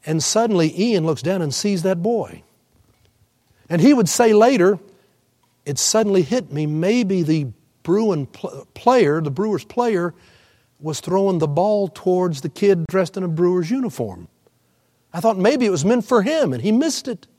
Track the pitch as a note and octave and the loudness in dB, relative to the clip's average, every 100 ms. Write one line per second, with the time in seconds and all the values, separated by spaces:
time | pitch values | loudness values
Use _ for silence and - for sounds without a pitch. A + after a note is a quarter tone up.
0 | - D#3+ C#3+ G#3+ A#3 F#3+ D#3 D#3+ A3+ G#3 | -4 -4 0 0 2 2 0 0 0 0
1 | D#3+ D3+ D#3 F#3+ D#3 C3 G#3 F#3+ F3+ F#3 | 0 -2 -2 -4 -4 -4 -2 -2 -2 -2
2 | F#3 A#3 E3 - _ _ _ _ _ _ | -2 -4 -6 -14 _ _ _ _ _ _
3 | _ _ _ _ _ _ _ E3+ A3 C#4 | _ _ _ _ _ _ _ 2 4 4
4 | G3 - A#3 G#3+ A#3 C4 F3+ G3+ - _ | 2 2 4 6 6 6 2 2 -6 _
5 | _ _ _ _ _ _ - C#3 - A3 | _ _ _ _ _ _ -10 -4 0 0
6 | G#3+ F#3+ D3 B3 E3+ D3 D3+ D3+ F3+ A#3+ | 2 2 2 -2 -4 -6 -4 -2 0 0
7 | G#3 F#3+ D#3 D#3 C3+ - _ _ - G3 | 0 -2 0 -2 -2 -10 _ _ -2 0
8 | A3 E3 C3+ - - - - - - B3+ | 0 -2 -6 -10 -14 -14 -20 0 2 4
9 | E3 D3+ D3+ C3+ A3 F#3+ - - A#3+ G3 | 4 2 -2 -4 -2 -4 -6 -4 -2 0
10 | F3 E3+ _ _ _ _ _ _ D3+ D3 | -4 -8 _ _ _ _ _ _ -10 -10
11 | - F#3+ G3 F3+ D#3 D3 G3 G#3 F#3+ - | -4 -2 0 0 -2 0 0 0 -2 -4
12 | - F3+ F3+ D3 D#3 - G3+ F#3 D#3+ F#3+ | -2 0 0 -4 -8 0 2 2 0 -2
13 | F3+ - F3+ D#3+ F3 F3+ E3 B3+ B3 - | -2 -4 -6 0 0 0 -2 -4 -4 -6
14 | A2+ F2+ E2+ _ _ _ _ _ _ _ | -10 -10 -20 _ _ _ _ _ _ _
15 | _ E3+ G#3+ G3 F#3+ C#4+ A3+ F3+ E3 B3 | _ -2 -2 2 2 2 0 0 0 0
16 | - A#3+ G3 D#4+ A#3 B2+ D#3+ A3 D#4+ - | 2 0 2 0 0 -2 0 0 0 -4
17 | - A3 _ | -8 -12 _